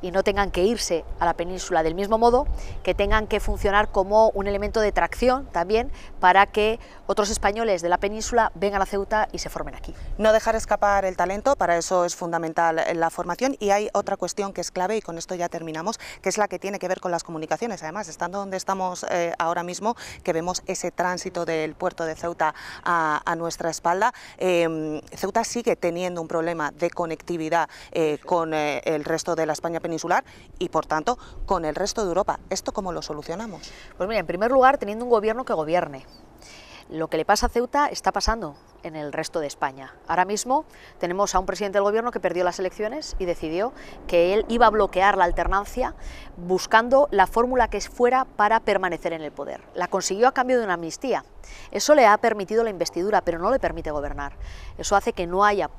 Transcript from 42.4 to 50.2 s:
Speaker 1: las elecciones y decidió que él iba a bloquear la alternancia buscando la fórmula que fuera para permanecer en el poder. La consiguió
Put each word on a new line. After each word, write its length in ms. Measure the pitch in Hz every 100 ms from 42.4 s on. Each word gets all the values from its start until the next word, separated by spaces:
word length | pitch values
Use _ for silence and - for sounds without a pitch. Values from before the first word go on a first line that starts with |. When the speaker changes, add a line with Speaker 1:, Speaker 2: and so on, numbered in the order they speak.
Speaker 1:
las 160 | 180 175
elecciones 560 | 185 - 214 254 - -
y 60 |
decidió 480 | 180 165 160 165 226 - - - -
que 260 | 175 175
él 120 | 202 -
iba 160 | 226 233
a 40 |
bloquear 480 | 214 196 180 196 196
la 60 |
alternancia 720 | 175 175 170 190 208 - - 330 - - - -
buscando 720 | 175 185 - 220 240 269 285
la 160 | 196 180
fórmula 420 | 233 247 254 226
que 100 | 208
fuera 460 | - - 240 262 254
para 340 | - 208 226
permanecer 540 | 220 196 185 160 175
en 80 | 165
el 100 | 151
poder. 300 | - 143 131 -
La 140 | - 175
consiguió 400 | 190 - 190